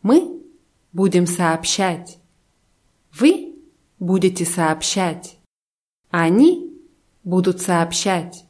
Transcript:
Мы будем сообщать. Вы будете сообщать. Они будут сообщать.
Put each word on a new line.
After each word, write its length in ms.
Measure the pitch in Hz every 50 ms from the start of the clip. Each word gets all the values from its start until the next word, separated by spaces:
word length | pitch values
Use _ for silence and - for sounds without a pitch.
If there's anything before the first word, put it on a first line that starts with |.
| -
Мы 400 | 196 254 339 359 - - - - - _ _ _ _ _ _ _ _ _
будем 340 | 170 190 196 170 180 175
сообщать. 920 | 170 180 - 180 165 160 160 165 - - - 196 185 170 165 175 - - _ _ _ _ _ _ _ _ _ _ _ _ _ _ _ _ _ _ _ _
Вы 420 | - 240 302 381 - - - - - - _ _ _ _ _ _ _
будете 460 | 190 175 190 190 180 185 185 - 175
сообщать. 920 | 165 - 180 165 156 156 156 - - - 196 185 175 160 175 - - - _ _ _ _ _ _ _ _ _ _ _ _ _ _ _
Они 640 | - 170 165 165 180 214 277 330 359 - - - - - - _ _ _ _ _ _ _ _
будут 380 | 185 175 185 180 190 180 180
сообщать. 880 | - - 180 170 170 175 175 - - 202 190 175 165 175 - - - _